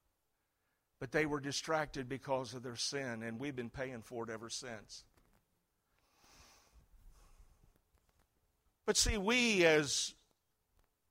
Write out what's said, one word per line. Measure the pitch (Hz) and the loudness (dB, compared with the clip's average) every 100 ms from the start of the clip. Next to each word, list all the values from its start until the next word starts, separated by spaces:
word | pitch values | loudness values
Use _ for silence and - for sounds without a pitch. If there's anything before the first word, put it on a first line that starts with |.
| _ _ _ _ _ _ _ _ _ _ | _ _ _ _ _ _ _ _ _ _
but | 131 | -2
they | 160 | 0
were | 156 147 | 0 -2
distracted | 139 135 - 156 147 143 123 | -4 -6 -2 -2 -2 -6 -8
because | 135 147 131 123 | -8 -2 -2 -2
of | 127 | -8
their | 123 | -10
sin, | 113 - 143 131 113 | -6 -4 -4 -4 -6
and | 113 113 | -6 -6
we've | 143 | -6
been | 127 117 | -6 -8
paying | 143 131 120 | -8 -8 -8
for | 107 120 | -10 -8
it | 113 | -8
ever | 110 113 | -8 -8
since. | - 127 107 107 - - _ _ _ _ _ _ _ _ _ _ _ _ - - _ _ - _ - - - - - - _ _ _ _ _ _ _ _ _ _ _ _ _ - | -10 -10 -12 -14 -18 -20 _ _ _ _ _ _ _ _ _ _ _ _ -20 -20 _ _ -20 _ -20 -20 -20 -20 -20 -20 _ _ _ _ _ _ _ _ _ _ _ _ _ 0
But | - | 4
see, | 254 220 | 4 2
we | 190 247 240 196 | 4 4 6 6
as | 165 156 139 - - - _ _ _ _ _ _ _ _ _ | 8 8 4 0 -2 -8 _ _ _ _ _ _ _ _ _